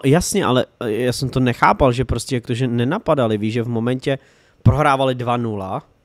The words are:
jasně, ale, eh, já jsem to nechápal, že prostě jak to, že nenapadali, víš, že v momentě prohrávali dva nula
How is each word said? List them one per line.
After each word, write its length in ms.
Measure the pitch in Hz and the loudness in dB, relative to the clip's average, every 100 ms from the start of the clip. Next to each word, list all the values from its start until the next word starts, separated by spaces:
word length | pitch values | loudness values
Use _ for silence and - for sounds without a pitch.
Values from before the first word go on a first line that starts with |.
jasně, 400 | 135 160 - 196 | 6 2 2 -2
ale, 200 | 110 127 - _ | 2 0 0 _
eh, 100 | 117 | -4
já 200 | 104 123 | -2 -2
jsem 160 | - 127 | -2 -4
to 120 | 131 | 0
nechápal, 520 | 127 113 156 208 135 | 0 4 2 4 2
že 120 | 120 | 2
prostě 300 | 127 117 - 127 | -2 -4 -4 -6
jak 60 | 113 | -4
to, 80 | |
že 100 | 117 131 | -4 -2
nenapadali, 680 | 120 120 196 - 147 117 107 | 0 -2 -2 -2 0 0 0
víš, 160 | 107 | -2
že 80 | 117 | -4
v 60 | 117 | -4
momentě 500 | 117 117 127 143 135 _ _ _ _ | -4 -2 -4 -4 -6 _ _ _ _
prohrávali 520 | 113 107 147 135 135 | 2 4 4 2 2
dva 220 | 127 120 120 | 0 -2 -2
nula 460 | 117 104 95 123 - _ | -2 -6 -6 -8 -10 _